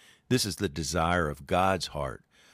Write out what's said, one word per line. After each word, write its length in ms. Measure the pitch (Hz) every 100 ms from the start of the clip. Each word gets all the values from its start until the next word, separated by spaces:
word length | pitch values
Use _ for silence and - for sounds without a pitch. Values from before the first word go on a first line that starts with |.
| - _ -
This 180 | 127 104
is 120 | 80
the 120 | 95
desire 580 | 78 71 87 85 87 78
of 200 | 73 69
God's 400 | 90 95 92 -
heart, 360 | 73 67 52 _ _ -